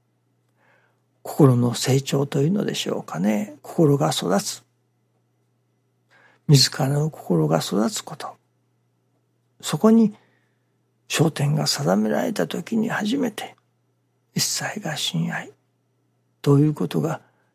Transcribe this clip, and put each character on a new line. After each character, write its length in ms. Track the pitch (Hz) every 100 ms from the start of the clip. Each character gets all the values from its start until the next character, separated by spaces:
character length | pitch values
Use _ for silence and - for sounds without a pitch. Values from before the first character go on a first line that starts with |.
| _ _ _ _ _ _ _ _ _ _ _ _
心 320 | - - 139 120
の 180 | 120
成 280 | 117 - 135
長 240 | - 143 139
と 160 | 139
い 60 | 151
う 40 |
の 140 | 202 -
で 100 | -
し 140 | -
ょ 80 | -
う 60 |
か 160 | - 160
ね。 360 | 190 - - -
心 360 | - - 147 143
が 140 | 156
育 280 | - - 196
つ。 240 | - - _ _ _ _ _ _ _ _ _ _ _ _ _ _ _ _ _ _ -
自 220 | 139 - -
ら 120 | 135
の 200 | 147 156
心 380 | - - 170 151
が 120 | 160
育 300 | - 196 220
つ 120 | -
こ 140 | - 156
と。 200 | - - _ _ _ _ _ _ _ _ _ _ _ _
そ 160 | - 156
こ 120 | 220
に 240 | 226 214 - _ _ _ _ _ _ _ _ -
焦 240 | - 160
点 240 | - 143 151
が 100 | 147
定 300 | - 156 202
め 140 | 214
ら 140 | 220
れ 100 | -
た 120 | - 160
時 300 | 180 - 220
に 140 | 233
初 280 | - 208 277
め 140 | 240
て 240 | - - - _ _ _ _ _ _ _ -
一 80 |
切 380 | - - - 214
が 160 | 165 147
親 360 | - 165 170
愛 180 | - - - _ _ _ _ _ _ _ _
と 180 | 143 139
い 80 | 151
う 60 |
こ 140 | 143 175
と 120 | 160
が 220 | 147 147 _ _ _